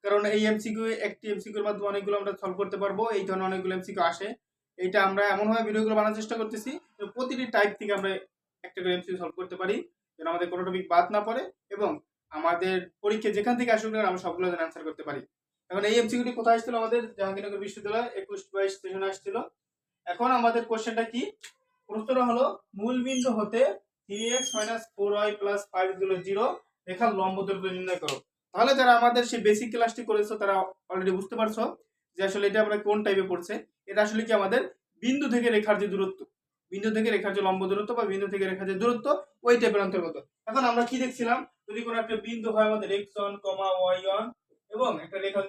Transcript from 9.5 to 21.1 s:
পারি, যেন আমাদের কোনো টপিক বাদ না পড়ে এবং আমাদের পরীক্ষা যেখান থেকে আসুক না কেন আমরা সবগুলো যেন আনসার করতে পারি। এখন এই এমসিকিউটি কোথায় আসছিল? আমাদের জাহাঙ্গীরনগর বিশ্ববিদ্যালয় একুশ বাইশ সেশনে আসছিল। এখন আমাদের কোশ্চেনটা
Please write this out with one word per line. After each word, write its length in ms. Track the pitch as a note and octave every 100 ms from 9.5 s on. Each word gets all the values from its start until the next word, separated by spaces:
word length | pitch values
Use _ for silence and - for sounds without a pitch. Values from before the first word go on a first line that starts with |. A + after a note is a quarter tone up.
| F3+
পারি, 160 | F#3 G#3 - _ _ -
যেন 100 | D#3+
আমাদের 160 | F3 F3
কোনো 100 | F3+ F3+
টপিক 180 | F#3 F#3
বাদ 140 | E3+ F3
না 60 | G#3 G#3+
পড়ে 160 | A#3+ F#4+ - _
এবং 160 | G3+ G3 D3+ - _ _
আমাদের 440 | D#3 E3 F3 F#3 F#3 F3+ _
পরীক্ষা 260 | G#3 G#3+ A3 G#3
যেখান 180 | G3+ A#3+
থেকে 120 | A#3+ A3
আসুক 140 | A3
না 80 | A3
কেন 100 | G3
আমরা 140 | F3+ F3+
সবগুলো 200 | E3+ F#3
যেন 100 | E3+ D#3+
আনসার 220 | D#3 D#3
করতে 160 | D3+ D3+
পারি। 140 | C3+ - _ _ _ -
এখন 120 | F#3 G#3
এই 60 | A#3
এমসিকিউটি 320 | A3+ A#3+ A#3+ A#3
কোথায় 180 | A3+ A3+
আসছিল? 160 | A#3 A#3
আমাদের 200 | A3+ A#3+ A3 G3+
জাহাঙ্গীরনগর 460 | G3 G3 G#3 G3
বিশ্ববিদ্যালয় 440 | G3+ A3 G#3 A3 A#3+ G3
একুশ 200 | - F#3+ -
বাইশ 200 | G3 G3 F#3+
সেশনে 260 | F#3+ F#3+ F#3+
আসছিল। 260 | F#3+ G3 G#3 - - _ _ _ _ A#3
এখন 160 | A#3+ B3 B3+
আমাদের 240 | A#3 A#3 A3+
কোশ্চেনটা 340 | A3 A#3 A3 A3+